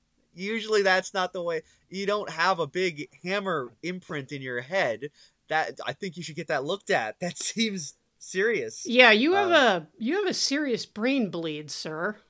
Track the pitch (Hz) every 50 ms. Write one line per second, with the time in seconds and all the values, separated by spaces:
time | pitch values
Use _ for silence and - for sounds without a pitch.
0 | _ _ _ _ _ _ _ 165 185 202 220 226 208 214 214 208 202 190 185 185
1 | 190 - - 196 185 180 - 185 170 170 165 156 - _ _ _ _ - 175 190
2 | 196 196 208 214 190 - 160 160 170 185 190 165 165 143 - 175 185 185 156 143
3 | 147 - _ - - 180 190 208 196 190 170 147 127 120 113 _ - 170 180 185
4 | - - 170 147 135 135 147 139 135 131 123 120 123 135 180 196 175 127 113 117
5 | 131 151 _ _ - _ _ _ _ - 151 156 156 - 135 - - - 147 -
6 | 202 190 147 180 160 - 151 160 160 - 160 139 135 147 185 196 - - 190 143
7 | 117 110 - - 180 175 - - - - - 208 226 220 196 185 147 - - _
8 | _ _ _ _ - - - 185 202 233 226 170 120 110 - - - - 226 247
9 | 254 233 214 214 254 320 370 392 403 359 349 302 269 226 190 170 156 - _ -
10 | 220 240 339 403 415 370 - - - - 277 294 302 269 233 190 - - - 208
11 | 214 254 277 277 226 185 165 170 165 160 151 147 151 151 - - - 160 156 156
12 | 175 208 214 - _ _